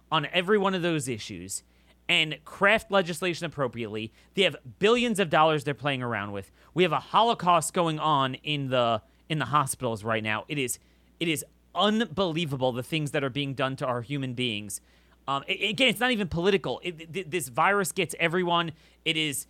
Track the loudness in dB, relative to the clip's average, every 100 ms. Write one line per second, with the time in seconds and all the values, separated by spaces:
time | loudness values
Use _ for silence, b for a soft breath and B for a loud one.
0 | _ -2 0 0 2 4 4 2 0 0
1 | -2 -6 -8 -12 -10 -12 b b b _
2 | 0 0 0 -4 -14 0 4 4 2 0
3 | 2 -2 -4 -4 -6 -4 -4 -4 -6 -6
4 | -8 b b 2 2 2 -10 0 4 4
5 | 2 2 2 6 6 4 0 -2 -2 -2
6 | -2 -4 -4 -8 -10 b b 2 2 2
7 | 2 4 4 2 4 2 2 0 0 2
8 | 2 2 2 -2 -4 -4 0 2 2 2
9 | b b -6 -4 0 2 0 -2 -4 -4
10 | -2 -2 0 -2 -4 -4 -4 -6 b b
11 | b -6 -4 -4 -6 _ _ 0 2 2
12 | 0 -2 -2 -2 -4 0 0 0 -4 -4
13 | -2 -2 -2 -2 -4 -2 -4 -2 -4 -4
14 | -4 -6 -6 -4 -4 -4 -8 -12 b b
15 | b b -6 -4 -4 -4 -2 2 2 2
16 | 0 0 -2 -2 2 2 0 -6 -8 -10
17 | -10 -10 -6 -6 -4 0 2 2 0 -2
18 | -4 -2 0 0 2 0 0 -6 b b
19 | -2 0 -2 -4